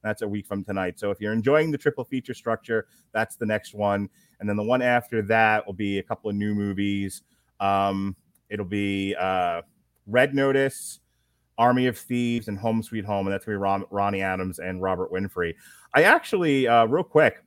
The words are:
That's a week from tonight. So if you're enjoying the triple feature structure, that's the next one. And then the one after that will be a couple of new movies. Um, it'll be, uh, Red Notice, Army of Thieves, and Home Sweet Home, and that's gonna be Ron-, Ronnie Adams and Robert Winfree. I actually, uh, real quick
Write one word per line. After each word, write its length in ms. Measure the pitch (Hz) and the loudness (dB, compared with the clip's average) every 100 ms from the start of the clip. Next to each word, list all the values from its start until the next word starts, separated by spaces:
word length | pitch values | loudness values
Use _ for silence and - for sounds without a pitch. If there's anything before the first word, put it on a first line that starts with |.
That's 180 | 107 107 | -4 -4
a 60 | 107 | -4
week 180 | 104 - | -6 -6
from 200 | 98 95 | -8 -4
tonight. 340 | 98 92 - | -4 -4 -4
So 100 | 101 | -4
if 120 | 98 | -4
you're 120 | 104 | -2
enjoying 380 | 113 110 151 160 | 0 4 4 2
the 60 | 143 | 0
triple 260 | 151 143 | -2 -4
feature 300 | 123 135 - | -6 -8 -8
structure, 540 | 123 - 113 - 113 - _ _ | -8 -4 -4 -2 -4 -4 _ _
that's 240 | 110 110 - | -4 -4 -4
the 80 | 110 | -2
next 280 | 107 - | -2 -4
one. 360 | 104 101 101 101 _ _ _ | -2 0 0 -2 _ _ _
And 100 | 104 | -4
then 80 | 104 | -2
the 60 | |
one 180 | 104 127 | 0 0
after 400 | 123 120 - 117 | 2 2 0 -4
that 420 | 101 113 110 107 101 | 0 4 4 2 -2
will 80 | |
be 260 | 95 104 98 | -6 -4 -4
a 40 | |
couple 260 | 92 107 107 | -4 -6 -4
of 60 | 104 | -2
new 180 | 104 | -2
movies. 720 | 104 101 98 101 101 98 - _ _ _ _ | -2 -2 -2 -2 -2 -4 -10 _ _ _ _
Um, 560 | 98 98 98 98 98 92 _ _ _ | 0 2 0 0 -4 -6 _ _ _
it'll 160 | 104 95 | -10 -6
be, 500 | 101 101 98 98 98 | -4 -2 -2 -4 -2
uh, 440 | 92 92 87 85 - _ _ _ - | -2 0 0 -2 -8 _ _ _ -2
Red 280 | 117 135 139 | 2 4 4
Notice, 640 | 139 135 135 - - - _ _ _ _ _ - | 2 4 2 -2 -16 -16 _ _ _ _ _ 2
Army 300 | 120 127 127 | 4 4 2
of 100 | 117 | -2
Thieves, 500 | - 123 120 120 107 | -6 -2 0 -2 -4
and 100 | 101 | -4
Home 260 | 113 113 | -2 -2
Sweet 220 | 110 110 101 | -2 -8 -4
Home, 220 | 101 98 | -2 -2
and 60 | |
that's 120 | 98 - | -4 -4
gonna 120 | 101 | -2
be 40 | |
Ron-, 240 | 98 98 - | 0 0 -2
Ronnie 320 | 101 101 101 | -2 0 0
Adams 380 | 95 92 92 87 | -2 -2 -4 -6
and 220 | 90 92 | -8 -4
Robert 300 | 92 90 92 | -2 -2 -2
Winfree. 440 | 92 98 - 85 80 - - _ | -4 -4 -4 -6 -6 -18 -20 _
I 100 | 139 | 4
actually, 640 | 175 311 - 196 165 139 123 | 6 4 2 -2 2 2 4
uh, 180 | 117 113 | 6 6
real 180 | 147 | 2
quick 400 | 180 156 139 - | 2 4 4 2